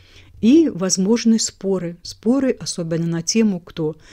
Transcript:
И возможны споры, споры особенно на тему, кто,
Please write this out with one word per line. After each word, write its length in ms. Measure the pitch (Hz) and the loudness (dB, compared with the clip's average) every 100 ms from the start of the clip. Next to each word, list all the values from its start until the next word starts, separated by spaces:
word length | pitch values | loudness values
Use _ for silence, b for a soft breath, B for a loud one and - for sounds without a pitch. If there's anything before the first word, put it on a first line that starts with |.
| b b b b | b b b b
И 280 | 220 311 302 | 4 6 4
возможны 680 | 165 185 190 190 233 233 220 | 0 -2 0 0 2 2 2
споры, 600 | - - 196 185 170 175 | 0 -6 -4 -4 -4 -12
споры 480 | - - 220 269 262 247 | -18 -6 -2 0 0 -2
особенно 480 | 160 - 165 165 165 | -6 -8 -4 -4 -2
на 160 | 165 | -4
тему, 380 | 170 226 220 180 | -2 0 0 0
кто, 340 | - - 156 160 B | -8 -6 -6 -6 B